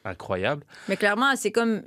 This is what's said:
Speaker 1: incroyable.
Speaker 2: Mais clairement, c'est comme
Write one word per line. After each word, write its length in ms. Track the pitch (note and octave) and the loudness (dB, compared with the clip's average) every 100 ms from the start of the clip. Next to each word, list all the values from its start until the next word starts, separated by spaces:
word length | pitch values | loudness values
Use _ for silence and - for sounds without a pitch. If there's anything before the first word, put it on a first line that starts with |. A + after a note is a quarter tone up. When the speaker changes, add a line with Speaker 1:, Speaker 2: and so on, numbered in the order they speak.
Speaker 1:
incroyable. 640 | G2 F2+ - F#2 G#2 D3 - - - | -10 -8 -4 0 0 -2 -6 -12 -6
Speaker 2:
Mais 80 | G3 | 0
clairement, 360 | G#3 G#3 C4+ | 2 2 2
c'est 160 | C4 G#3 | 2 0
comme 300 | A#3 A3+ G#3 | 2 2 0